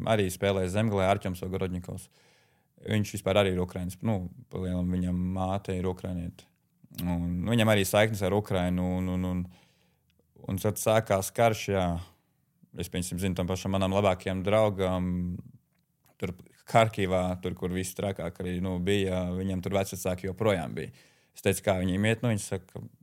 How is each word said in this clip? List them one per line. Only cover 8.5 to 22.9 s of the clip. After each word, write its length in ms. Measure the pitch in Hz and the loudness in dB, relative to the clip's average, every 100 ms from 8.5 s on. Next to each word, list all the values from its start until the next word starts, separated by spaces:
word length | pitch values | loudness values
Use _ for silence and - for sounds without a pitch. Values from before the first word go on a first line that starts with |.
| 92 90 90 90 92 | 0 2 2 0 0
un, 120 | 92 | 0
un, 140 | 90 92 | -2 -2
un, 140 | 90 90 - _ _ _ _ _ _ _ - - | -2 -4 -10 _ _ _ _ _ _ _ -14 -6
un 120 | 95 | -2
tad 180 | 107 101 | -2 0
sākās 480 | - 110 110 98 95 - | 2 2 4 0 0 2
karš, 300 | 117 107 - | 2 2 0
jā. 140 | 95 90 85 87 _ _ _ _ _ _ - | 0 0 -2 -6 _ _ _ _ _ _ -10
Es, 100 | 87 | -6
piemēram, 320 | 90 87 90 | -4 -4 -2
zinu, 160 | 95 90 | -2 0
tam 100 | 87 | -2
pašam 260 | 92 98 | -2 -2
manam 200 | 98 95 | 0 2
labākajam 460 | 95 101 92 98 92 92 | 2 2 0 -2 -4 2
draugam, 580 | 107 107 95 92 92 90 90 90 87 - - _ _ _ _ _ - | 4 4 2 0 0 0 -2 -4 -6 -12 -20 _ _ _ _ _ -10
tur 140 | 92 87 - - - | -8 -8 -18 -20 2
Harkivā, 540 | 117 110 - 95 92 90 90 | 4 6 4 0 2 0 -2
tur, 120 | 92 87 | -6 -4
kur 140 | 90 | -4
viss 220 | 90 92 - | -4 -4 -4
trakāk 440 | 101 95 85 - | -6 -4 -8 -6
arī, 160 | 92 90 | -6 -4
nu, 120 | 95 90 | -2 -2
bija, 400 | 90 101 95 92 90 90 | 2 2 2 0 -2 -2
viņam 260 | 98 92 | -2 -4
tur 120 | 92 98 | 0 0
vecvecāki 500 | 98 90 95 90 98 | 0 -4 -4 -4 -4
joprojām 460 | 90 107 92 65 57 | -2 0 0 -2 -6
bija. 160 | 65 - _ _ _ - | -10 -12 _ _ _ -4
Es 80 | |
teicu, 200 | 104 92 - | 0 0 2
kā 80 | 92 | 2
viņiem 280 | 92 92 107 | 2 2 2
iet, 160 | 113 | 2
nu, 80 | 123 | 0
viņi 120 | 107 | 0
saka, 380 | - 95 - - 110 | -2 -8 -8 -14 -16